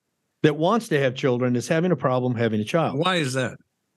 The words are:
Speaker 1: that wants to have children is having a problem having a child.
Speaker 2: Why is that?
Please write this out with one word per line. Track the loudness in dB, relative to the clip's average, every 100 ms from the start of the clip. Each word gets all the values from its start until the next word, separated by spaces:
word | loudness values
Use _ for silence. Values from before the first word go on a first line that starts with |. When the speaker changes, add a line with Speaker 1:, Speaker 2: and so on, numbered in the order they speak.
| _ _ _ _
Speaker 1:
that | 0 2
wants | 2 0 0
to | 0
have | 0 0
children | 0 0 0 0
is | 0
having | 0 2
a | 0
problem | 0 0 0 0
having | 0 0
a |
child. | -2 0 0 0
Speaker 2:
Why | 0 0
is | -2
that? | -2 -4 -8 _ _ _